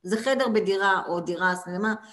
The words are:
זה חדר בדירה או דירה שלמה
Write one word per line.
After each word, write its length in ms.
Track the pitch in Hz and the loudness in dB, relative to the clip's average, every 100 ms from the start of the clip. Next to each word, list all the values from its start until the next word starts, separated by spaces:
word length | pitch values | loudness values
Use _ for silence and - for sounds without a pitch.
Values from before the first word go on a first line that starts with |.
זה 140 | 180 220 | -4 -2
חדר 320 | 247 262 247 | 0 2 2
בדירה 540 | 214 190 190 196 185 - | 2 2 2 2 2 0
או 120 | 175 | -4
דירה 340 | 170 175 185 180 | -2 0 0 0
שלמה 300 | - 180 214 214 - | -4 -4 -2 -4 -8